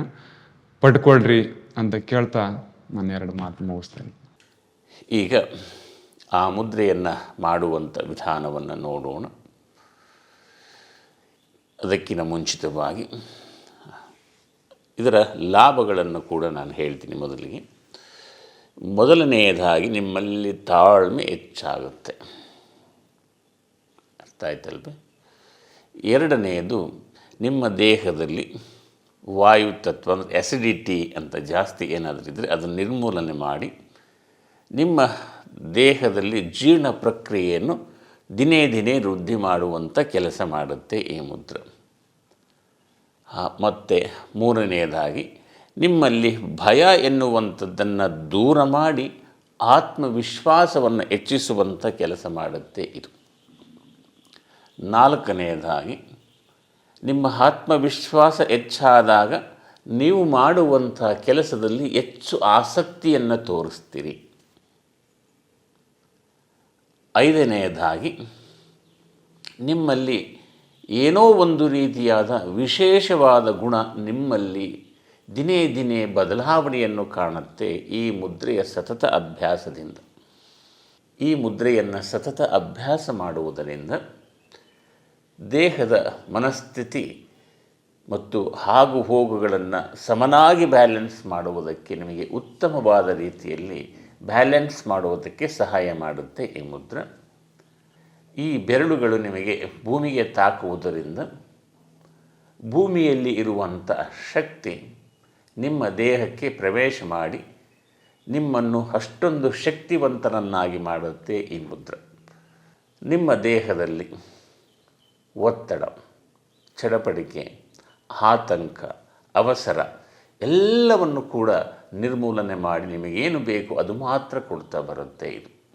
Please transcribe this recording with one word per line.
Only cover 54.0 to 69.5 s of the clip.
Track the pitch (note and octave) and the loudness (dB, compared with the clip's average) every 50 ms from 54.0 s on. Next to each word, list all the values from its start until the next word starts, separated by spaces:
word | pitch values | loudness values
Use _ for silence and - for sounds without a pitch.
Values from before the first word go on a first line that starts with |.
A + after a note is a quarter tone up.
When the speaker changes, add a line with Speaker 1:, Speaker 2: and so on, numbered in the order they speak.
| _ _ _ _ _ _ - - _ _ _ _ _ _ _ - F2+ F#2+ | _ _ _ _ _ _ -20 -20 _ _ _ _ _ _ _ -12 -6 0
Speaker 2:
ನಾಲ್ಕನೆಯದಾಗಿ, | A2 A#2 C3 C#3 D3 C#3+ - G#2 G2 F#2 F2 E2+ E2 D#2 D#2 E2 D#2+ C#2+ D2 F#2+ - - - - - - _ _ _ _ _ _ _ _ _ _ _ _ _ _ _ _ - | 4 6 6 6 4 2 -2 -4 -4 -2 -2 -4 -4 -4 -4 -4 -4 -4 -4 -8 -10 -14 -16 -20 -20 -20 _ _ _ _ _ _ _ _ _ _ _ _ _ _ _ _ -4
ನಿಮ್ಮ | B2+ C#3 C#3 C3+ | -2 0 0 0
ಆತ್ಮವಿಶ್ವಾಸ | B2+ A2 B2 B2+ D3 D3 - - D3+ D#3 C#3+ C3+ C#3+ - - - - D#3 D3+ D3+ D#3+ D#3 - | 0 2 4 4 4 4 2 0 0 2 2 2 0 -2 -6 -6 0 4 6 6 6 6 2
ಹೆಚ್ಚಾದಾಗ | E3 - A#2+ A#2+ A#2+ - - - C#3+ C3 B2 A#2+ A2 A2 G#2+ G#2 G#2 G#2+ D#3 - - - - - _ - _ _ - | 0 2 0 0 -2 -4 -2 2 6 8 8 8 8 8 6 6 6 4 0 -4 -6 -10 -20 -20 _ -20 _ _ -10
ನೀವು | - A#2 A#2+ C#3+ E3 G3 F#3+ F3 | -6 -2 0 2 4 4 4 2
ಮಾಡುವಂಥ | D#3 C3+ B2+ C3 D3+ F3 F3+ E3 D3 C#3 B2+ B2+ A#2 A2+ - A#2 | 2 4 4 4 6 6 4 4 4 4 2 2 0 -4 -2 -2
ಕೆಲಸದಲ್ಲಿ | G#2+ G#2 - - B2+ C3 D#3 D3+ - B2+ G#2+ A2 G#2+ A2+ C3 C#3+ C3+ | -2 -2 0 2 2 2 2 2 -2 -2 -2 -2 -2 -2 -2 -2 -2
ಹೆಚ್ಚು | - A#2+ C3 - - - - - F3+ | -2 -2 -2 -4 -8 -16 -8 -6 -2
ಆಸಕ್ತಿಯನ್ನು | - F#2+ G#2 G#2 A#2 A#2+ - - F3+ E3+ - - - - D#3+ D3+ B2+ A#2+ A#2 A#2 | 0 4 4 6 4 4 2 -2 -4 -4 -4 -6 -4 0 2 2 2 2 0 -2
ತೋರಿಸ್ತೀರಿ. | A#2 A#2 - F2+ E2 D#2+ D#2+ - - - _ - C#2 C#2+ D#2 C2+ - - _ _ _ _ _ _ _ _ _ _ _ _ _ _ _ _ _ _ _ _ _ _ _ _ _ _ _ _ _ _ _ _ _ _ _ _ _ _ _ _ _ _ _ _ _ _ _ _ _ _ _ _ _ _ _ _ _ - | -2 -2 -4 -4 -4 -4 -6 -10 -16 -18 _ -12 -10 -10 -10 -12 -14 -18 _ _ _ _ _ _ _ _ _ _ _ _ _ _ _ _ _ _ _ _ _ _ _ _ _ _ _ _ _ _ _ _ _ _ _ _ _ _ _ _ _ _ _ _ _ _ _ _ _ _ _ _ _ _ _ _ _ 2
ಐದನೆಯದಾಗಿ, | G#2+ C3+ D#3 D#3 D#3 C#3 A#2 G#2+ G2+ F#2+ F2+ E2 E2 E2+ D#2+ E2 F2 - E2 - - A#2 - - - - - _ _ _ _ _ _ _ _ _ _ _ _ _ _ _ _ _ _ - - | 4 4 6 6 4 4 2 2 0 -2 -2 -2 -2 -2 -2 -2 -2 -6 -8 -10 -12 -16 -18 -20 -20 -20 -20 _ _ _ _ _ _ _ _ _ _ _ _ _ _ _ _ _ _ -20 -20